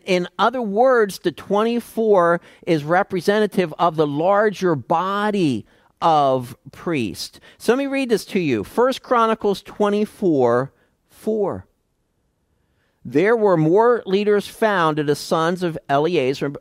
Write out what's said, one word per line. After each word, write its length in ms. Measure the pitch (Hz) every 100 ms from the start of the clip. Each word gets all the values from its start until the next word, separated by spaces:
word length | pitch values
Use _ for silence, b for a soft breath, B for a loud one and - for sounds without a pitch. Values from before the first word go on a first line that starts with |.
| -
in 220 | 180 175 -
other 240 | 214 254
words, 580 | 220 202 262 247 208 -
the 120 | 175
twenty-four 1120 | - - 202 226 240 - - 220 196 170 170 B B -
is 160 | 160
representative 880 | 147 180 202 190 202 214 208 - 175 -
of 160 | 170 156
the 100 | 147
larger 720 | 143 175 202 220 180 180 147
body 920 | - 165 185 202 214 202 156 110 - b b -
of 560 | 170 156 139 131 123 120 -
priests. 680 | - 180 151 107 - - - B B
So 160 | -
let 40 | 254
me 100 | 277
read 220 | 269 262
this 160 | 202 -
to 140 | 202
you. 240 | 156 110
First 380 | 90 - 254 254
Chronicles 580 | - 240 226 220 208 190
twenty-four 1120 | - - 208 208 214 - 185 143 120 120 135 _ _ _ _
four. 560 | _ 214 220 185 98 - _ _ _ _ _ _ _ _ _ _ _ _ _
"There 320 | - 139 202 233
were 220 | 208 170
more 460 | 156 196 233 233 -
leaders 420 | 196 208 202 -
found 520 | - 220 190 160 151
of 80 | 147
the 80 | 143
sons 480 | - 165 160 180
of 120 | 180 160 -
Eleazar," 640 | 139 160 170 127 139 143 143